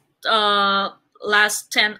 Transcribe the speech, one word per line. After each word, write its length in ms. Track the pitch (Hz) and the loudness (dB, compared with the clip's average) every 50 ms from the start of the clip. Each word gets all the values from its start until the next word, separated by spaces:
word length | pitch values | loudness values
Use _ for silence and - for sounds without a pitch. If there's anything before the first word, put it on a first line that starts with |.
| _ _ _ _ - - | _ _ _ _ -4 -2
uh, 640 | 226 214 208 208 202 202 202 196 196 196 196 185 - _ _ _ _ _ - | 0 0 2 2 2 2 2 2 0 0 -2 -4 -8 _ _ _ _ _ -4
last 480 | 208 208 208 208 208 - - - _ | 0 2 2 2 2 0 -6 -10 _
ten 240 | - 247 214 208 208 | -2 -2 -2 -2 -2